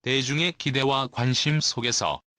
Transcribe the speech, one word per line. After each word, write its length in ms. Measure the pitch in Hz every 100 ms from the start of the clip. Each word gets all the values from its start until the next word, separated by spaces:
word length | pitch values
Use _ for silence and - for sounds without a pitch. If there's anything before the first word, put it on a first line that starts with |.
대중의 540 | - 135 127 143 175 170
기대와 520 | 147 131 135 135 131
관심 520 | - 123 127 151 151
속에서 600 | - - 120 113 87 69 _